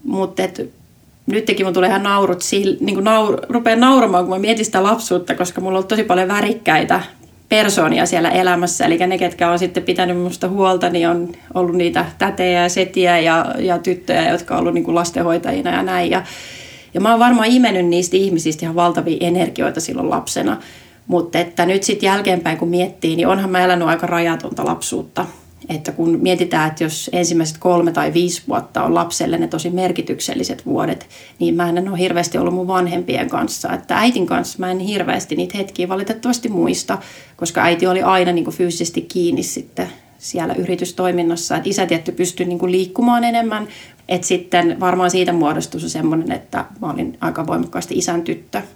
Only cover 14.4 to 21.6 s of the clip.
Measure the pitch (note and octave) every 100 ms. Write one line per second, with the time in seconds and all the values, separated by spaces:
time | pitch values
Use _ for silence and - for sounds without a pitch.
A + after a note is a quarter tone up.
14.4 | E3+ F3 F3 F3 E3 E3+ F3 E3+ E3+ E3+
15.4 | F3 F#3 F3+ F3 F#3 F3+ F3 F3+ F3+ -
16.4 | - - - - - - G#3 A3+ A#3+ A#3+
17.4 | A3 B3+ A#3+ F#3+ F3 F3 F3+ F#3 G3 E3
18.4 | D#3+ D#3 E3 E3 F3 E3 D#3+ E3 F3 F3
19.4 | E3+ - - D#3 D#3+ - - - - -
20.4 | - - - - - - - F3 E3+ E3
21.4 | E3+ -